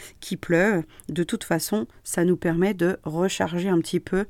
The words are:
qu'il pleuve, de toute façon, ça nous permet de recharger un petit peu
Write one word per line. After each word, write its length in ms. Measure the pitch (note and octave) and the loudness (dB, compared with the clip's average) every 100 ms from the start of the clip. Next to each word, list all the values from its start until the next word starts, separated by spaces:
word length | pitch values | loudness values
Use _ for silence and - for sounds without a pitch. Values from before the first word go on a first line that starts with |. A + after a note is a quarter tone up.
| - - | -18 -16
qu'il 180 | - F#3 | -10 -6
pleuve, 460 | - E3 G3+ F#3 D#3 - - | 2 4 4 2 -2 -10 -6
de 140 | D#3+ | -4
toute 220 | E3+ - | -2 -4
façon, 420 | - E3 - G#3 - - | -2 -2 0 -2 -4 -10
ça 220 | - - | -6 0
nous 120 | F3 F3 | 2 2
permet 380 | F3 E3 F#3+ | 0 2 2
de 220 | G3 F3 F#3+ | 2 0 0
recharger 640 | D#3+ D#3 F#3+ - F3+ F3 F#3+ | -4 -2 0 0 -2 -2 0
un 100 | E3+ | 0
petit 220 | D#3+ F3 | 0 -4
peu 260 | - F#3+ | -2 -4